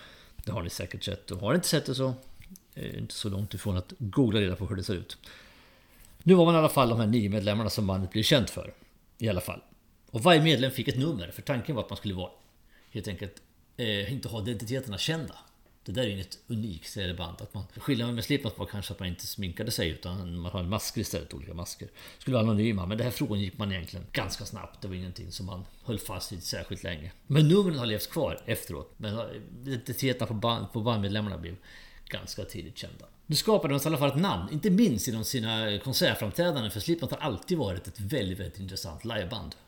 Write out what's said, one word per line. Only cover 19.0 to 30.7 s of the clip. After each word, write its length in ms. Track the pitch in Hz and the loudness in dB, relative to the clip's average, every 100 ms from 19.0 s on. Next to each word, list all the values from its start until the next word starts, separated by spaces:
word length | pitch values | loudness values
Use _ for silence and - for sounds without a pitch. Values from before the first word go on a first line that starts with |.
| 90 | -6
inte 200 | 87 - | -6 -8
sminkade 440 | - 95 87 107 | -6 -6 -4 -4
sig, 180 | - 87 | 0 0
utan 500 | - 90 95 90 87 | -2 -6 -6 -6 -6
man 120 | 87 | -4
har 120 | 95 | -4
masker 380 | 90 101 - - | -2 -2 -2 -4
istället, 320 | 98 90 76 | -4 -4 -6
olika 200 | 67 - | -12 -10
masker. 340 | 85 - - - - - - | -10 -10 -10 -14 -14 -20 -8
Skulle 140 | - 127 | 0 4
vara 60 | |
anonyma, 420 | 110 104 113 98 90 | 6 6 4 2 0
men 120 | 110 | -2
det 60 | |
här 80 | 120 | -2
frångick 460 | - 135 104 98 - | 0 -2 0 -2 -4
man 140 | 104 | -4
egentligen 340 | 95 80 95 87 | -4 -6 -10 -6
ganska 340 | - 101 - 107 | -4 -4 -6 -8
snabbt. 360 | 107 - - | -10 -12 -12
Det 60 | 101 | -8
var 80 | 90 | -6
ingenting 360 | 92 - 92 | -8 -10 -10
som 140 | - 92 | -8 -8
man 200 | 92 92 - | -8 -10 -12
höll 160 | - 104 | -6 -6
fast 320 | - 92 - | -4 -8 -8
vid 120 | 92 | -8
särskilt 400 | - 95 82 95 | -6 -6 -6 -8
länge. 280 | 90 82 87 - - | -6 -8 -8 -14 2
Men 200 | 143 151 | 8 10
numren 320 | 196 190 143 | 8 6 2
har 60 | 117 | 0
levt 240 | 104 - | -2 -2
kvar 320 | 165 113 85 - | 0 0 -2 -4
efteråt. 480 | 113 - 73 - - | -4 -4 -8 -8 -8
Men 220 | 107 110 107 113 107 117 131 | -4 -4 -6 -10 -14 -12 -6
identiteterna 640 | 127 127 120 131 - 110 | -4 -4 0 0 2 0
på 60 | |
band-, 400 | 110 117 113 104 | 0 2 0 -2